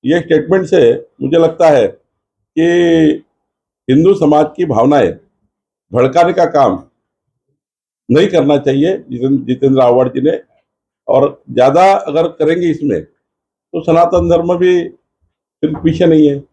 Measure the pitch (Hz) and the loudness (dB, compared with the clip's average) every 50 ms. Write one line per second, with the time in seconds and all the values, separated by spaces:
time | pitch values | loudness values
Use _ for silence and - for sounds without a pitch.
0 | _ 127 156 170 165 - 165 156 151 160 185 190 185 - - 175 131 117 117 - | _ -2 -2 -2 0 0 -2 -2 0 0 -2 -2 0 0 0 2 2 2 0 -2
1 | - _ _ _ - 135 151 170 165 160 160 - 175 160 151 131 110 92 - _ | -6 _ _ _ -6 -2 0 0 0 0 0 2 2 2 4 2 0 -2 -4 _
2 | _ _ _ _ _ _ _ _ _ _ _ 160 165 170 175 175 175 170 165 165 | _ _ _ _ _ _ _ _ _ _ _ -2 -2 0 0 0 0 2 2 2
3 | 160 151 151 - - _ _ _ _ _ _ _ _ _ _ _ _ - 131 147 | 2 2 0 -2 -8 _ _ _ _ _ _ _ _ _ _ _ _ 0 0 2
4 | 160 185 196 - 160 147 151 151 151 151 - - 180 156 127 107 117 139 147 143 | 4 2 2 2 2 2 2 2 0 -2 -2 -6 -6 -4 0 0 0 2 2 2
5 | 113 87 - - _ _ _ _ _ _ _ _ _ _ _ _ _ _ 87 120 | 0 0 -4 -8 _ _ _ _ _ _ _ _ _ _ _ _ _ _ -2 -2
6 | 127 131 131 170 170 175 170 175 170 - - 147 135 113 92 90 - _ _ _ | 0 0 2 2 2 2 2 0 -2 0 0 0 0 0 -2 -6 -10 _ _ _
7 | _ _ _ _ _ _ _ _ _ _ _ _ _ _ _ _ _ _ _ _ | _ _ _ _ _ _ _ _ _ _ _ _ _ _ _ _ _ _ _ _
8 | _ - 120 147 185 196 180 165 139 143 147 139 143 143 135 139 151 175 190 - | _ -2 0 0 2 2 0 0 0 2 0 0 0 -2 -2 0 0 -2 -2 -6
9 | - - 127 120 123 135 139 135 120 117 127 131 - 135 131 131 127 123 120 127 | -8 -14 -10 -6 -4 -2 -2 -2 -2 -4 -6 -2 0 0 2 2 2 2 2 2
10 | 131 127 - - 127 151 175 - - _ _ _ _ _ _ _ _ _ _ _ | 0 0 -2 -2 -2 -2 -4 -4 -8 _ _ _ _ _ _ _ _ _ _ _
11 | _ - - 131 139 143 - _ _ - 127 123 123 135 139 165 185 196 196 202 | _ -2 0 0 0 0 -4 _ _ -8 -2 0 0 2 4 4 2 2 2 0
12 | - - 143 160 165 165 - _ 160 151 160 175 175 170 151 - 147 143 104 80 | -2 -4 -4 -2 -4 -4 -4 _ -2 -2 -2 -2 -2 -4 -4 -4 -4 -4 -4 -4
13 | 71 _ _ _ _ _ _ _ _ _ _ _ _ _ - 170 160 - 165 165 | -8 _ _ _ _ _ _ _ _ _ _ _ _ _ -12 -8 -4 0 2 2
14 | 170 170 185 180 170 170 170 170 170 175 180 175 180 180 180 175 165 - - _ | 2 2 0 -2 0 0 0 0 0 -2 -2 0 0 0 0 0 -2 -4 -12 _
15 | _ _ _ _ _ _ _ _ _ _ _ _ - 156 156 - - 160 160 - | _ _ _ _ _ _ _ _ _ _ _ _ -6 -6 -6 -2 -4 -4 -2 0
16 | 180 170 160 156 151 147 143 139 139 _ | 0 2 4 4 2 2 0 -4 -10 _